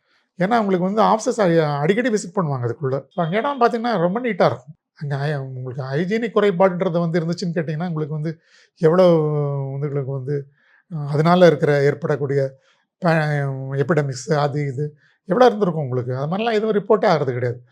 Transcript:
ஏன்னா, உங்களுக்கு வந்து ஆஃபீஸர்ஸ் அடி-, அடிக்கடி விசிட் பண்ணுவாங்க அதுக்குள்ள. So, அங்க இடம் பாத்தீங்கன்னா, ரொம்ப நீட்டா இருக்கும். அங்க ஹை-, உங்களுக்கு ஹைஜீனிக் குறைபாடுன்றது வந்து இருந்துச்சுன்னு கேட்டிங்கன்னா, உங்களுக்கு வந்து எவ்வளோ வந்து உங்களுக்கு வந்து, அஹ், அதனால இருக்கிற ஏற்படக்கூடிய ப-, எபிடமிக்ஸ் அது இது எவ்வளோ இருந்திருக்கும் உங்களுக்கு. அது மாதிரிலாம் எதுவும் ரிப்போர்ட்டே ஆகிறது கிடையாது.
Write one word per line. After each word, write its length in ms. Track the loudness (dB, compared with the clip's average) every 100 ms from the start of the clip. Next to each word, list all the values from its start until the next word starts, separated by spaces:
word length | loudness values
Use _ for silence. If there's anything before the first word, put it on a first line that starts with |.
| _ _ _ -4
ஏன்னா, 200 | 0 2
உங்களுக்கு 340 | 2 0 0
வந்து 100 | 2
ஆஃபீஸர்ஸ் 380 | 2 2 0 0
அடி-, 400 | 2 4 2 0
அடிக்கடி 280 | 0 0 0
விசிட் 260 | -2 -4
பண்ணுவாங்க 300 | -4 -2 -2
அதுக்குள்ள. 440 | -4 -4 -4 -4 -6
So, 160 | -4
அங்க 120 | -2 -2
இடம் 240 | -2 0
பாத்தீங்கன்னா, 380 | 0 0 -2 0
ரொம்ப 220 | 0 -2
நீட்டா 260 | -4 2 0
இருக்கும். 300 | 0 -10 -20 _
அங்க 220 | -12 -6 -4
ஹை-, 240 | -4 -4
உங்களுக்கு 420 | -6 -10 -10 -8
ஹைஜீனிக் 540 | -6 -4 -2 -2 -2 0
குறைபாடுன்றது 600 | 2 4 2 2 -2 -2
வந்து 220 | -2 -2
இருந்துச்சுன்னு 340 | -2 -4 -4
கேட்டிங்கன்னா, 320 | -4 -4 -4 -4
உங்களுக்கு 280 | -4 -6
வந்து 240 | -6 -6 -8 _ _ _ -2
எவ்வளோ 300 | 2 6 6
வந்து 800 | 6 2 0 -2 -4 -6 -6 -6
உங்களுக்கு 260 | -4 -6
வந்து, 340 | -6 -6 -6 -8 _ _ _ -14
அஹ், 140 | -10 -4
அதனால 380 | 2 4 8 8
இருக்கிற 360 | 6 2 4
ஏற்படக்கூடிய 720 | 2 0 -2 -2 -2 -2 -2 -6 _ _ _ -4
ப-, 800 | 0 2 0 -2 -2 -6 -6 -2
எபிடமிக்ஸ் 580 | 0 0 0 -4 -2
அது 320 | 0 0 -2 -4
இது 300 | -4 -8 -10 _ _
எவ்வளோ 220 | -2 4 4
இருந்திருக்கும் 380 | 4 -2 -2
உங்களுக்கு. 320 | -4 -4 -4 -6
அது 200 | -4 -4
மாதிரிலாம் 160 | -2
எதுவும் 220 | -2 0
ரிப்போர்ட்டே 320 | -2 2 2 4
ஆகிறது 260 | 2 0
கிடையாது. 300 | -2 -4 -6 -12